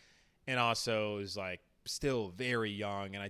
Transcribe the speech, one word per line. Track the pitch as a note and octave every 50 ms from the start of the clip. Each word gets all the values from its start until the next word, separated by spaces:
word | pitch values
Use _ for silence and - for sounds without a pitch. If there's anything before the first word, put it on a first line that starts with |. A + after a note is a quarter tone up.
| - - - _ _ _ _ _ _
and | - C3 B2+
also | A#2+ A#2 A#2 - - A#2+ A2+ G#2+ G#2+ G#2+ G#2
is, | G2+ G2+ F#2+ F#2
like, | G2+ F#2+ F#2 F2+ - _ _ _ _ _
still | - - - - C#3 C3 A#2+ G#2+ F#2 F2
very | F#2 B2+ B2 B2 A2+ A2 G#2+
young, | G2+ G2+ G#2 G2+ G2+ G2 G2 F#2+ G2
and | G2+
I | G2+